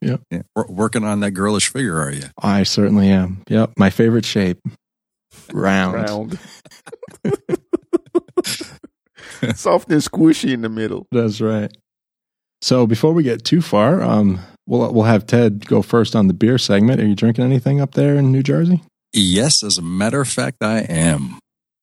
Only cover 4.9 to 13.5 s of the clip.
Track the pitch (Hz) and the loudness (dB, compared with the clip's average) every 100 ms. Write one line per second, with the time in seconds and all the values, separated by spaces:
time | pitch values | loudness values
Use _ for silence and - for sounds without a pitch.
4.9 | _ _ _ _ - - 95 95 98 92 | _ _ _ _ -20 -12 -4 0 0 -2
5.9 | - 107 104 110 - - - - - - | -4 -6 -6 -8 -12 -16 -20 -20 -20 -20
6.9 | - - - - 403 - - _ - - | -20 -20 -10 -6 -6 -4 -8 _ -10 -4
7.9 | 349 _ 349 - - - - - - - | -6 _ -6 -6 -6 -6 -8 -12 -20 -20
8.9 | _ _ _ - - - - - 202 - | _ _ _ -20 -8 -6 -4 0 0 2
9.9 | 151 - - 160 156 - 123 113 110 107 | 0 0 2 2 2 -2 -4 -4 -4 -6
10.9 | 98 - 120 113 104 110 107 107 _ _ | -6 -4 -2 -2 0 -2 -2 -4 _ _
11.9 | _ _ _ _ _ _ - - 127 113 | _ _ _ _ _ _ -8 0 2 2
12.9 | 113 156 170 131 - - | 2 2 2 0 -2 0